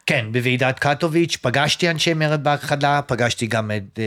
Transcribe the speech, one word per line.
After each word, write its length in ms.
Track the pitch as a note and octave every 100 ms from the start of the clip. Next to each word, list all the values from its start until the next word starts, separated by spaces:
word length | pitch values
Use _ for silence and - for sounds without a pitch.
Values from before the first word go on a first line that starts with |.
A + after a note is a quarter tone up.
| -
כן, 200 | D3 A2
בוועידת 480 | A#2+ B2 B2+ C3 C3
קטוביץ', 560 | C#3+ D3 E3+ E3 E3 -
פגשתי 540 | C3 B2+ D3 - F3
אנשי 240 | D#3+ E3+
מרד 300 | D#3+ D3+ D3+
בהכחדה, 580 | C#3 C#3+ - C#3+ C#3+ C#3+
פגשתי 460 | - A2+ A#2+ - A#2
גם 240 | A2 G#2+
את, 280 | G#2+ G2 -